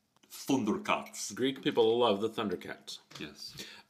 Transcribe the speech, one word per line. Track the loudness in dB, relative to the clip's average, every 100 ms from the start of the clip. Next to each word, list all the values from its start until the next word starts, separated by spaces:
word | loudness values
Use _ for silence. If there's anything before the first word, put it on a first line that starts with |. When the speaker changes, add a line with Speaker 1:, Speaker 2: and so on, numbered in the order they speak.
| _ _ _
Speaker 1:
Thundercats. | -8 0 2 2 0 0 -2 -2 -10 -8 -2
Speaker 2:
Greek | -2 0
people | 2 4 6 6
love | 4 4
the | 0
Thundercats. | -2 -2 -4 -6 -12 -12 -16 _ -12
Speaker 1:
Yes. | -12 -12 -14 -14 -14 -16